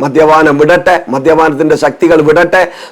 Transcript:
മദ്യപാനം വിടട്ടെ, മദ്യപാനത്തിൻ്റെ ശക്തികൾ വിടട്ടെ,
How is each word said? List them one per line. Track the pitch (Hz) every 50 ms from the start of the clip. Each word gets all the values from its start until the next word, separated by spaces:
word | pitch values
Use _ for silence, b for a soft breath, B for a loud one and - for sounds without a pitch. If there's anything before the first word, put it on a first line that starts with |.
മദ്യപാനം | 131 143 127 151 156 151 156 156 160 156 143 143
വിടട്ടെ, | 151 151 175 180 180 185 180 165 - -
മദ്യപാനത്തിൻ്റെ | 123 135 135 160 156 160 160 160 147 135 160 151 156
ശക്തികൾ | - 156 143 131 - - 165 170 160 151
വിടട്ടെ, | 151 151 170 175 165 - 185 180 180 B B B B